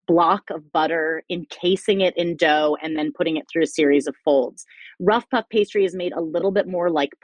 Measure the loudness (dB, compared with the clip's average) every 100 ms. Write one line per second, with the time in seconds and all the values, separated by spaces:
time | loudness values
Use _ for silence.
0 | 0 2 4 2 -2 -12 -6 -2 -2 -2
1 | -2 -4 -6 -10 -10 -6 -2 0 0 0
2 | 0 0 -4 0 2 2 2 0 -4 -6
3 | -4 -4 -4 -4 -4 -2 -2 2 2 2
4 | 0 -4 2 2 2 -4 -20 -20 -20 -4
5 | 0 0 0 -4 -2 -2 0 0 0 -2
6 | -6 -4 -4 -2 0 0 -2 -2 0 0
7 | -2 -4